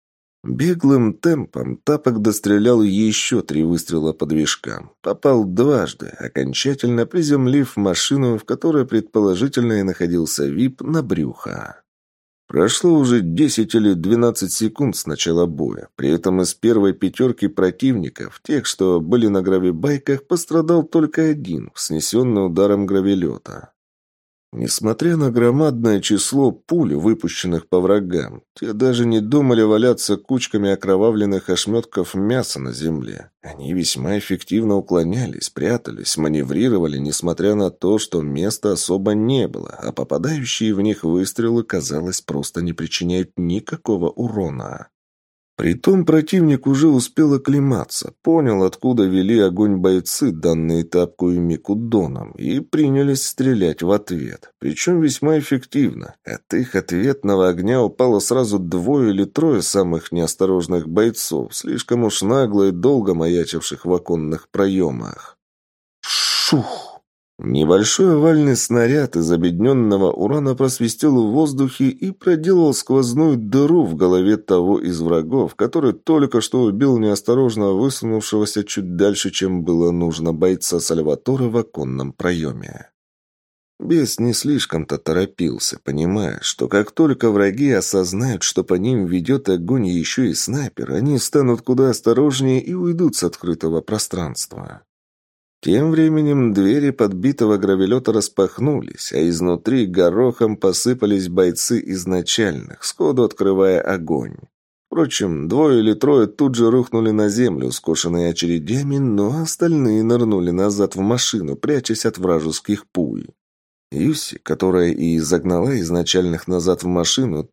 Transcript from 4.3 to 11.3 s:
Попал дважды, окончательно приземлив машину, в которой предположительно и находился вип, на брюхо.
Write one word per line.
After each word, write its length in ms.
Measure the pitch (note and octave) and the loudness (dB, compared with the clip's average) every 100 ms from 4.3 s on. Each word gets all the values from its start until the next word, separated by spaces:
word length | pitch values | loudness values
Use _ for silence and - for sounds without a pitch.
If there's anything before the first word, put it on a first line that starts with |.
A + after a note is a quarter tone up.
| D#2 D2+ - - G1+ - _ | 0 0 -4 -8 -12 -16 _
Попал 440 | F#2 G#2 C#3+ B2 | -6 0 2 2
дважды, 640 | G2 F#2 C#3 B2+ D2+ - G1+ | 2 2 2 2 0 -6 -16
окончательно 960 | - A#1+ - C2+ - C3+ C#3 A#2+ A#2 A#2 | -12 -8 -4 -4 -2 -4 -2 0 0 0
приземлив 720 | F3+ D3+ C#3+ B2+ C#3+ B2+ G#2 | -2 2 2 2 2 0 0
машину, 600 | G2+ - - C#3 B2+ A2 | 0 0 0 0 0 -2
в 80 | |
которой 400 | - A#2 E3 D3+ | -4 -2 0 0
предположительно 960 | B2 A2+ - A2 G2+ F#2 C#3 C3 A#2+ G#2+ | 2 -2 0 2 2 2 0 0 0 0
и 20 | |
находился 640 | F#2+ F2 F2 F2 D#2 - | -2 -2 0 0 -2 -2
вип, 380 | C#2+ D#2+ B2+ - | -2 0 -2 -2
на 200 | C3 D#3+ | -4 -4
брюхо. 800 | A#2+ E2+ C2+ | -2 -4 -4